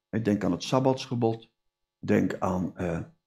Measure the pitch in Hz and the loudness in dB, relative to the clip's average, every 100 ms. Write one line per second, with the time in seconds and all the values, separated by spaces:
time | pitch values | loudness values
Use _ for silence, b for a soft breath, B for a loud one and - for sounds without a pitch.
0 | - 113 117 104 - 87 - 131 131 131 | -6 -2 2 2 0 -2 2 2 2 0
1 | - 120 117 113 - _ _ _ _ _ | -2 -2 0 -2 -10 _ _ _ _ _
2 | - 104 92 - 95 92 90 - 90 82 | 2 2 2 -2 -2 -2 -4 -4 -4 -4
3 | - _ | -8 _